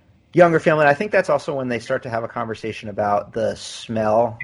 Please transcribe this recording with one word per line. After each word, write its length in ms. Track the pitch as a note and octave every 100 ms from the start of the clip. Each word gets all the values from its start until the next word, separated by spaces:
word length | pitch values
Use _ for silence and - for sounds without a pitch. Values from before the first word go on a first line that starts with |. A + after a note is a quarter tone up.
| _ _ _
younger 260 | D3+ E3+ D#3+
family. 220 | F3+ D#3
And 80 | D3
I 40 |
think 180 | C#3+ G#3+
that's 180 | G3+ F3
also 260 | C#3+ - C#3
when 120 | B2+
they 120 | A#2+
start 240 | A#2 C3
to 60 | B2+
have 140 | A2+
a 40 | A2+
conversation 640 | - A#2 A2 A2+ G#2 A2
about 440 | G2 G#2 G2+ -
the 220 | A#2 G#2+ F#2+
smell 840 | - - - A2 G#2+ A2 A#2 A2+